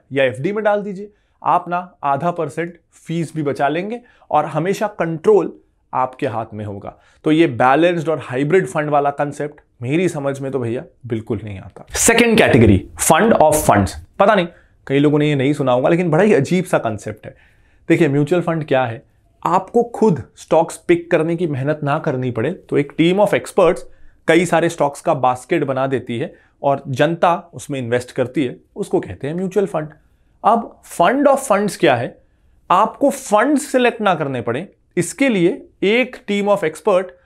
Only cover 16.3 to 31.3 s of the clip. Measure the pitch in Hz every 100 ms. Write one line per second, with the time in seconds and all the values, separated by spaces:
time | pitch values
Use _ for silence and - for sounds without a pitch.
16.3 | 170 127 180 180 156 117 107 107 104 -
17.3 | - _ _ _ _ - 165 156 143 147
18.3 | 180 175 165 147 131 123 113 - _ _
19.3 | _ 165 180 185 240 233 - 220 139 -
20.3 | - - 160 165 - - 170 - 165 160
21.3 | 170 175 135 139 151 143 151 160 131 127
22.3 | 117 127 190 - 139 143 - 170 190 202
23.3 | 131 - - 165 143 - - - _ -
24.3 | 165 180 165 165 165 143 - - 151 127
25.3 | 123 - 170 139 131 135 127 120 120 165
26.3 | - _ _ 143 139 - 127 151 170 180
27.3 | 175 180 135 - 139 117 120 - - 120
28.3 | 165 127 - _ - 190 180 - 92 135
29.3 | 170 190 202 196 165 151 - _ _ _
30.3 | _ 196 220 220 - - - 175 262 285